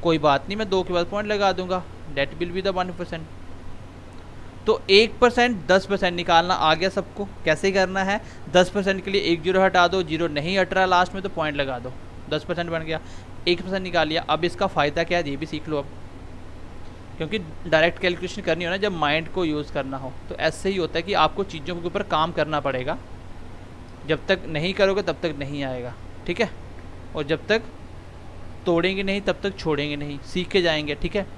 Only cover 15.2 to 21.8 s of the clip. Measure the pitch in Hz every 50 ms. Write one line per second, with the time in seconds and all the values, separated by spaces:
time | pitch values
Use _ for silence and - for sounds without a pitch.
15.2 | 175 143 139 135 160 151 - 151 - 160 156 143 135 - - - - - - -
16.2 | - - - - - - - - - - - - - - - - - - - -
17.2 | 160 156 202 220 175 160 - - - 175 156 156 160 170 165 - - 180 175 170
18.2 | 175 180 - 208 190 175 160 165 175 170 180 196 196 208 185 165 151 143 147 160
19.2 | 165 156 - 185 180 160 151 147 143 - - 147 135 135 135 131 135 127 - -
20.2 | - - - - - 160 156 - - 190 202 190 170 160 - 160 170 185 202 170
21.2 | 156 156 - 190 196 - - 160 135 170 180 170